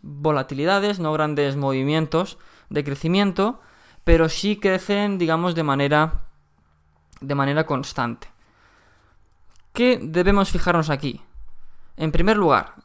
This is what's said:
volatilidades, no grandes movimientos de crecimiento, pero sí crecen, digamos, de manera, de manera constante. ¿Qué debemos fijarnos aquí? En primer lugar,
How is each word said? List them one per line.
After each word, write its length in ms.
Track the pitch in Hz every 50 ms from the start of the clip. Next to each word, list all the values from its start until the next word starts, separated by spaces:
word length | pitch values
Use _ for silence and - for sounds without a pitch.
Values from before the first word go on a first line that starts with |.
volatilidades, 960 | - 143 147 143 147 156 151 139 131 - 135 135 147 175 196 196 196 208 208 185
no 140 | 165 156
grandes 440 | 156 156 151 151 151 143 147 139 135
movimientos 800 | 143 139 135 135 131 131 143 151 160 160 151 - 160 190 - - - - - - - _ -
de 120 | 151 147
crecimiento, 800 | 143 143 139 139 - 160 180 196 202 196 170 - 196 220 262 - - - _ _ _ - _ - -
pero 240 | - 170 165 165 160
sí 280 | - - - 208 208
crecen, 640 | 208 - 196 185 185 - - 202 202 208 202 196 185
digamos, 360 | 175 160 160 165 175 180 170
de 80 | 165
manera, 600 | 160 147 135 139 139 143 147 151 156 160 - - - - - _ _ _ _ _ _ _ _ _ _ _ _ _ _ _ - -
de 140 | 131 135 143
manera 320 | 139 135 139 143 156 156
constante. 600 | - 147 131 135 - - - 123 117 113 - - - - _ _ _ _ _ _ _ _ _ _ _ _ _ _ _ _ _ _ _ _ _ - - - - - _
¿Qué 280 | _ - 240 254 247 -
debemos 480 | - 160 156 175 180 170 202 202 190 -
fijarnos 400 | - - - 185 170 170 156 156
aquí? 300 | 147 139 - 131 - - - - - - - - - - - - - - - - -
En 140 | - 156 156
primer 260 | 147 - 175 208 220
lugar, 380 | 208 190 156 135 101 - - - - -